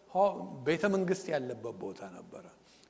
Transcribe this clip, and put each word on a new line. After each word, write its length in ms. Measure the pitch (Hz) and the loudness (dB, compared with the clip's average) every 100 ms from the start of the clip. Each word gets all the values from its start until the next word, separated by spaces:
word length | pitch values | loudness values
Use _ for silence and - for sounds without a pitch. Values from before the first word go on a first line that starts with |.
| - | -2
ሆ-፣ 200 | 180 202 - 185 139 | 4 4 2 -8 -4
ቤተ 240 | 127 160 208 | 0 4 4
መንግስት 360 | 190 185 185 - | 4 4 0 0
ያለበት 480 | 147 127 117 113 98 | -2 -2 -6 -8 -6
ቦታ 220 | 98 90 98 | -8 -8 -12
ነበረ። 340 | 90 - - - - - - | -12 -14 -16 -16 -20 -20 -20